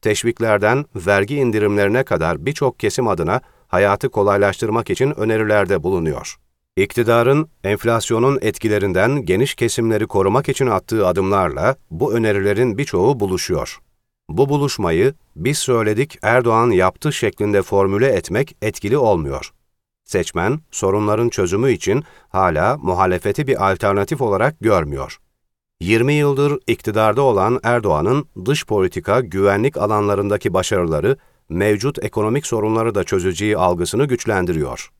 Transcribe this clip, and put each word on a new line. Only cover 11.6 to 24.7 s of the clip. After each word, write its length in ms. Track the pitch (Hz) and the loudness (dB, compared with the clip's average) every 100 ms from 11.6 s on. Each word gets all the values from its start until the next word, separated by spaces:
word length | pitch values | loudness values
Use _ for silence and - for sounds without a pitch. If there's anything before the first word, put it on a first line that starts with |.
| 98 - _ | -2 -2 _
bu 240 | 160 147 | -6 -2
önerilerin 640 | 113 110 101 98 104 123 101 | 0 0 0 0 0 0 -2
birçoğu 420 | - 95 101 139 | -4 0 2 0
buluşuyor. 580 | 101 92 - 85 58 - _ _ _ _ _ | -2 -4 -4 -4 -6 -12 _ _ _ _ _
Bu 200 | 78 139 | -2 0
buluşmayı 680 | 143 143 - 95 82 120 147 _ - | 0 -2 -2 0 2 2 0 _ -6
"Biz 220 | 98 151 | -4 -4
söyledik, 600 | - 120 107 104 147 - | 0 0 0 0 -2 -4
Erdoğan 480 | 104 123 117 113 120 | 0 2 4 2 4
yaptı" 420 | 95 92 - 151 | 4 2 0 -6
şeklinde 500 | 151 113 - 101 101 | -2 -4 -2 0 0
formüle 460 | 92 98 98 98 135 | 0 0 2 2 2
etmek 480 | 98 - 123 147 - | 0 -2 -4 -4 -4
etkili 340 | 107 - 101 135 | -6 -6 -2 0
olmuyor. 540 | 120 92 71 67 60 _ _ _ _ _ | 2 2 -2 -8 -12 _ _ _ _ _
Seçmen, 560 | _ 98 85 87 92 151 _ | _ -4 -2 -2 -2 -2 _
sorunların 580 | - 98 101 107 107 120 | -4 0 0 0 0 0
çözümü 440 | - 92 98 131 | 0 -2 0 0
için 320 | 104 - 110 151 - _ | 0 0 -2 -2 -18 _
hala 480 | 95 92 76 95 143 | 0 2 2 0 0
muhalefeti 680 | - 90 92 90 107 101 139 | -2 0 2 0 -2 -4 -2
bir 260 | 131 98 | 0 0
alternatif 480 | 92 104 101 98 156 | 0 0 0 0 -2
olarak 400 | 123 98 120 156 | 0 2 0 0
görmüyor. 580 | 110 | 0